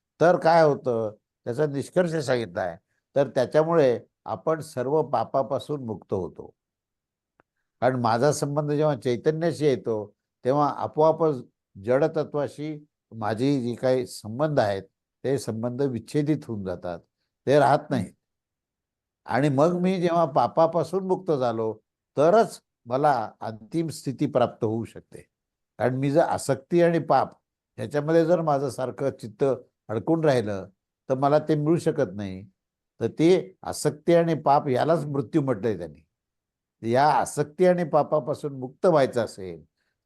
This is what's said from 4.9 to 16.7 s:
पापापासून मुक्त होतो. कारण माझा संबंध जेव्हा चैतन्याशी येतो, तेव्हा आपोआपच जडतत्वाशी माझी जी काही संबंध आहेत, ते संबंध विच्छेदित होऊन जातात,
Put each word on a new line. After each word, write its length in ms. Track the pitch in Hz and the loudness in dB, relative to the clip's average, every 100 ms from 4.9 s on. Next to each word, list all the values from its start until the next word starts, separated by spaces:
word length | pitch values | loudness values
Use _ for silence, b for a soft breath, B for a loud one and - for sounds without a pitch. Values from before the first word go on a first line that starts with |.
| 156 | 0
पापापासून 800 | 151 123 110 139 135 131 - 147 | 0 -2 -2 -2 -2 -4 -6 -8
मुक्त 300 | 120 104 - | -8 -10 -6
होतो. 420 | 101 82 - 76 _ _ _ _ _ _ _ _ _ _ _ _ _ | -6 -6 -10 -20 _ _ _ _ _ _ _ _ _ _ _ _ _
कारण 180 | 120 131 | -2 0
माझा 320 | 117 117 147 | 0 2 2
संबंध 400 | - 143 143 147 | 0 -2 -4 -2
जेव्हा 240 | 147 156 131 | 0 0 -2
चैतन्याशी 680 | 127 120 156 156 170 131 147 | -2 -2 -2 -2 -2 0 0
येतो, 500 | 120 120 107 101 _ _ _ 123 | 0 -2 -6 -8 _ _ _ -2
तेव्हा 280 | 143 143 117 | 0 0 -2
आपोआपच 680 | 104 151 160 160 160 131 - _ _ 98 98 | -4 2 4 4 0 -2 -8 _ _ -10 -2
जडतत्वाशी 1000 | 131 160 165 147 151 135 - 151 147 147 _ _ | 2 2 -2 -4 -4 -6 -8 -12 -12 -16 _ _
माझी 500 | 110 107 107 135 143 | -8 -4 0 0 0
जी 140 | 120 113 | -2 -2
काही 320 | 131 131 - | 0 0 -2
संबंध 520 | - 107 117 156 143 | -10 -12 -4 0 2
आहेत, 240 | 104 98 95 _ _ _ | 0 -2 -8 _ _ _
ते 140 | 127 135 | -4 -4
संबंध 440 | 113 113 120 120 | -4 -6 -6 -2
विच्छेदित 560 | 143 117 - 147 147 151 - | -4 -4 -4 -2 0 -2 -4
होऊन 160 | 107 | -8
जातात, 360 | 92 | -6